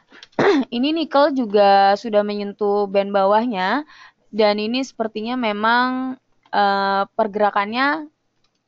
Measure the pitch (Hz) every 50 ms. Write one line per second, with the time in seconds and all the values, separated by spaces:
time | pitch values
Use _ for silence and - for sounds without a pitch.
0 | _ _ - - - - _ - 285 392 392 285 - - - 240 254 294 320 330
1 | 311 - - 277 285 320 277 262 247 208 196 208 202 196 196 196 196 196 202 202
2 | - 240 208 208 208 208 208 208 202 202 196 - 214 202 202 208 208 196 196 202
3 | 196 202 202 202 190 196 208 220 233 254 226 185 185 185 220 285 302 - - -
4 | - - _ _ _ _ - 208 220 208 208 208 214 214 240 254 269 - - -
5 | 226 220 - 220 214 226 247 254 247 220 208 208 214 220 233 240 247 254 254 254
6 | 262 262 254 - _ _ _ _ _ _ - 202 208 202 196 196 196 196 196 196
7 | 196 - _ - 220 214 190 208 208 202 196 208 202 202 220 247 269 285 294 320
8 | 302 302 _ _ _ _ _ _ _ _ _ _ _